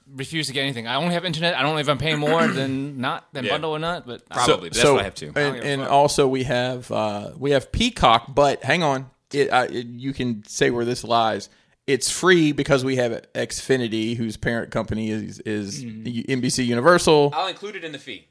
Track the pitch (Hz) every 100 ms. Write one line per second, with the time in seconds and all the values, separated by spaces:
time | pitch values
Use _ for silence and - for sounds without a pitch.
0 | _ 135 131 160 135 131 139 120 113 135
1 | 175 175 180 156 170 135 143 156 143 139
2 | 151 151 147 165 165 175 135 135 143 135
3 | 131 - - 143 120 151 156 151 165 160
4 | 123 113 - 82 123 113 85 110 143 127
5 | 98 - 73 147 143 127 143 139 131 139
6 | 143 - 135 131 127 123 127 127 123 110
7 | 107 104 104 - 135 139 - - 240 -
8 | 127 113 - 139 143 123 127 175 156 135
9 | 131 _ _ 143 135 127 123 98 120 120
10 | 135 135 123 107 - - 139 120 120 120
11 | 113 117 110 101 - _ _ _ - 127
12 | - - 180 175 151 147 139 139 131 131
13 | 120 117 - 123 120 - - 131 117 110
14 | 110 117 113 - 120 117 - 117 107 107
15 | 110 107 98 101 110 104 98 143 120 110
16 | 113 117 - 131 120 131 123 120 151 175
17 | 180 151 143 156 185 - 208 196 165 139
18 | 131 95 -